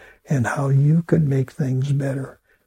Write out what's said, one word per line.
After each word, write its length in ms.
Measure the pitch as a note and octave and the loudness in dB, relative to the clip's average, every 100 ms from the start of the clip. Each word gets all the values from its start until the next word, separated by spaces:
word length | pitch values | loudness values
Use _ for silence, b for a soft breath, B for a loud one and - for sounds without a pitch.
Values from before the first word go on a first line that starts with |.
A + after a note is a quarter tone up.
| B B - | B B -4
and 200 | C#3+ A2+ | -2 -2
how 220 | - C#3 | -2 0
you 340 | C3+ D3 D#3+ | 2 4 2
could 240 | E3+ E3+ D3+ | 2 0 2
make 240 | C3+ C3 | 0 -2
things 400 | - C#3 C3 C#3 | -4 -4 -2 -2
better 480 | C#3+ C3+ C3+ C3 - _ _ | -2 -2 -6 -10 -14 _ _